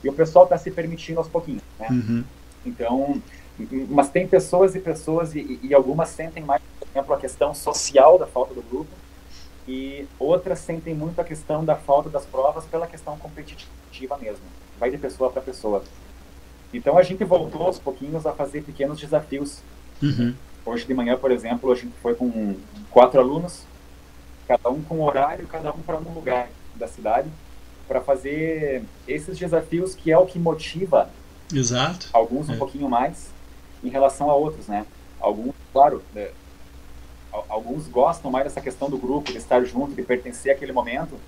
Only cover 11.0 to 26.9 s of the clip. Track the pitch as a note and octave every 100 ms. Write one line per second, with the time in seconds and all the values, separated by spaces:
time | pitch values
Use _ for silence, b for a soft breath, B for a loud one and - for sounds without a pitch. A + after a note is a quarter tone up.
11 | D#3 F3 E3 D#3 - D#3 D#3+ D3 - C#3+
12 | D3+ D3 - C3 C#3 D#3 D#3 E3 E3 D#3
13 | D#3 D3+ D#3 D3+ D3 - - - - -
14 | C3 C#3 A2+ G2+ - - - - A#2+ C#3+
15 | C#3+ - B2+ C3 C3 B2+ A2 G2 - -
16 | - - - - - - - B2 C#3+ E3
17 | F3+ F#3+ G3 F3 D#3 D#3 F3 F3+ - B2+
18 | C#3+ D#3+ D#3 D3 C#3+ D3 D3 C3+ C#3 D3+
19 | D3 D#3 - C#3 C#3+ - - - - -
20 | C#3+ A#2 A#2+ B2+ - - - A#2+ A#2 B2+
21 | A#2+ B2 C3+ A#2+ A2+ A#2+ C3 B2 A#2+ -
22 | A#2 A#2 B2+ A2+ G#2+ G2 - - - B2
23 | B2+ C#3 B2+ D#3 F3 - - - - -
24 | - - - - - B2 A#2+ C#3+ D#3 E3
25 | D3 C3+ C#3+ D#3+ - D#3+ D#3 D3 - D#3
26 | E3 E3 C3 B2 A#2+ - - - A#2